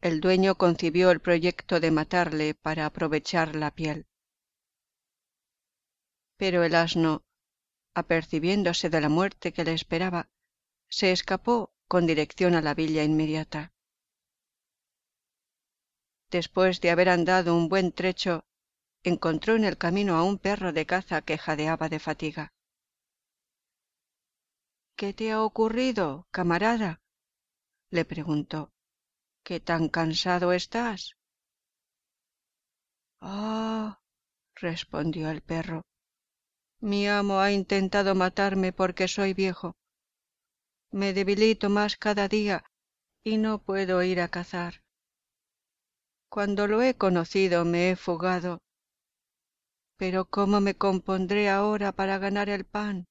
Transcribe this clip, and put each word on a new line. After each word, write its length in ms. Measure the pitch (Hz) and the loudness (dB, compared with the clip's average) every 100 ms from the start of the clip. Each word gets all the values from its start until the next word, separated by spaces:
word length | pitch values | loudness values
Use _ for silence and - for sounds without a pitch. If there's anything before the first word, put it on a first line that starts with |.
El 180 | 180 160 | -2 0
dueño 360 | 180 185 190 185 | 2 4 4 4
concibió 560 | 185 170 180 160 185 | 2 2 0 4 4
el 100 | 170 | 4
proyecto 580 | - 175 170 - - 175 | 4 2 2 -2 -2 0
de 100 | 160 | 2
matarle 680 | 156 156 185 170 151 151 151 | 2 0 0 0 0 -4 -4
para 300 | - 156 151 | -6 -4 -4
aprovechar 720 | - 160 151 - 180 160 156 | -4 -2 -2 -2 0 0 -2
la 160 | 151 | -6
piel. 340 | - 156 151 - _ _ _ _ _ _ _ _ _ _ _ _ _ _ _ _ _ _ _ _ _ _ _ | -4 -6 -6 -10 _ _ _ _ _ _ _ _ _ _ _ _ _ _ _ _ _ _ _ _ _ _ _
Pero 300 | 196 180 170 | 0 2 4
el 100 | 165 | 4
asno, 480 | 165 170 165 156 _ _ _ _ _ _ _ | 2 2 2 0 _ _ _ _ _ _ _
apercibiéndose 960 | - 170 165 160 160 165 202 180 170 170 | -6 0 0 0 -2 0 2 0 0 0
de 100 | 160 | 0
la 80 | 147 | 2
muerte 460 | 156 190 - - | 2 2 -2 -8
que 100 | 165 | -4
le 80 | 165 | -2
esperaba, 560 | 160 - 165 185 175 - _ _ _ _ _ _ | -2 -2 -2 -2 -4 -8 _ _ _ _ _ _
se 240 | - 196 | -2 2
escapó 600 | 180 - 190 - 240 196 _ _ | 2 0 -4 0 0 -2 _ _
con 180 | 185 170 | 2 2
dirección 480 | 156 151 - 185 | 2 0 2 2
a 80 | 175 | 4
la 120 | 156 | 2
villa 320 | 147 160 156 151 | 0 0 2 2
inmediata. 680 | 156 156 156 156 156 160 _ _ _ _ _ _ _ _ _ _ _ _ _ _ _ _ _ _ _ _ _ _ _ _ _ _ | 2 2 -2 -6 -10 -12 _ _ _ _ _ _ _ _ _ _ _ _ _ _ _ _ _ _ _ _ _ _ _ _ _ _
Después 520 | 180 165 - 185 180 | -6 -4 2 2 2
de 100 | 175 | 0
haber 160 | 170 180 | 4 4
andado 480 | 180 170 185 175 170 | 4 4 2 2 2
un 140 | 165 | 2
buen 240 | 190 185 | 2 0
trecho, 500 | - 185 180 - 165 - _ _ _ _ _ | 0 -4 -2 -4 -4 -6 _ _ _ _ _
encontró 520 | - 170 165 156 - 220 | -2 -2 0 -2 0 2
en 80 | |
el 140 | 214 165 | 2 0
camino 400 | 170 185 202 165 | -2 0 2 2
a 60 | |
un 140 | 175 202 | 2 0
perro 360 | 196 202 185 | -2 -2 -2
de 120 | 156 156 | -2 -2
caza 360 | 180 - 165 | -2 -2 -6
que 160 | - 156 | -4 -6
jadeaba 500 | - 151 156 160 160 | -4 -2 -2 -2 -4
de 120 | 156 | -6
fatiga. 520 | - 156 156 147 151 _ _ _ _ _ _ _ _ _ _ _ _ _ _ _ _ _ _ _ _ _ _ _ _ - | -6 -6 -6 -8 -14 _ _ _ _ _ _ _ _ _ _ _ _ _ _ _ _ _ _ _ _ _ _ _ _ -8
"¿Qué 160 | 202 | -8
te 180 | 196 220 | -4 -4
ha 120 | 220 | 0
ocurrido, 840 | 220 - 220 220 262 220 170 139 - | -2 0 0 0 0 0 -2 -4 -10
camarada?", 680 | - 175 170 214 233 208 160 _ _ _ _ _ _ _ _ _ | -2 0 2 2 0 -2 -6 _ _ _ _ _ _ _ _ _
le 140 | 175 | -4
preguntó. 680 | 160 151 156 151 147 160 143 _ _ _ _ _ _ _ - | -4 -6 -2 -2 -2 -8 -12 _ _ _ _ _ _ _ -10
"¿Qué 140 | 175 | -10
tan 300 | - 165 160 | -2 0 0
cansado 640 | 170 160 160 185 180 175 | 0 -2 -2 0 0 2
estás?". 640 | 180 - 233 240 196 - - _ _ _ _ _ _ _ _ _ _ _ _ _ _ _ _ _ _ _ _ | 0 -2 -4 -4 -6 -12 -20 _ _ _ _ _ _ _ _ _ _ _ _ _ _ _ _ _ _ _ _
"Ah", 800 | 185 196 214 220 220 220 214 208 _ _ _ _ _ - | -12 -8 -6 -4 -4 -4 -6 -10 _ _ _ _ _ -8
respondió 720 | 175 170 - 151 151 160 156 | -6 -6 -8 -4 -4 -4 -6
el 120 | 156 | -6
perro, 400 | - 165 165 165 - _ _ _ _ _ _ _ _ _ | -6 -6 -6 -8 -10 _ _ _ _ _ _ _ _ _
"mi 300 | 214 202 202 | -4 -2 0
amo 320 | 202 202 196 | 0 0 2
ha 100 | 196 | 2
intentado 640 | 202 190 196 190 202 196 190 | 2 0 0 2 0 2 2
matarme 560 | 185 - 196 190 185 | 2 2 0 2 -2
porque 380 | 185 185 175 185 | 0 -2 0 -2
soy 240 | - 196 | 0 -2
viejo. 420 | 185 190 175 175 - _ _ _ _ _ _ _ _ _ _ _ | 0 -2 -2 -10 -14 _ _ _ _ _ _ _ _ _ _ _
Me 200 | 202 196 | -4 -2
debilito 580 | 190 196 202 220 220 208 | 0 0 4 4 4 2
más 280 | 202 208 - | 2 0 -2
cada 320 | 214 208 202 | -2 0 0
día 340 | 214 208 185 - _ _ _ _ _ | 0 0 -2 -6 _ _ _ _ _
y 140 | - 220 | -4 0
no 260 | 220 214 | 0 -2
puedo 400 | - 196 190 185 | -2 -2 2 2
ir 200 | 180 185 | 2 0
a 80 | 170 | -2
cazar. 520 | 175 175 180 175 - _ _ _ _ _ _ _ _ _ _ _ _ _ _ _ | -4 -6 -6 -8 -10 _ _ _ _ _ _ _ _ _ _ _ _ _ _ _
Cuando 360 | - 202 202 202 | -4 -2 0 0
lo 140 | 214 | 2
he 140 | 254 247 | 2 2
conocido 680 | 196 180 170 196 190 175 170 | 2 2 0 2 2 4 2
me 260 | 170 180 | 2 2
he 60 | 180 | 0
fugado. 640 | - 170 180 180 175 170 _ _ _ _ _ _ _ _ _ _ _ _ _ _ | -2 -2 -2 -2 -4 -8 _ _ _ _ _ _ _ _ _ _ _ _ _ _
Pero 260 | 185 185 | -2 -2
¿cómo 380 | 185 - 196 202 | -2 0 2 4
me 160 | 202 190 | 2 0
compondré 720 | 196 190 - 190 185 202 208 | 0 0 0 -2 0 0 2
ahora 420 | 196 208 214 202 | 2 0 0 -4
para 260 | 190 196 196 | -2 -2 -2
ganar 300 | 196 202 202 | -2 -2 -2
el 160 | 202 | -4
pan? 440 | 190 208 208 196 180 | -6 -6 -4 -6 -10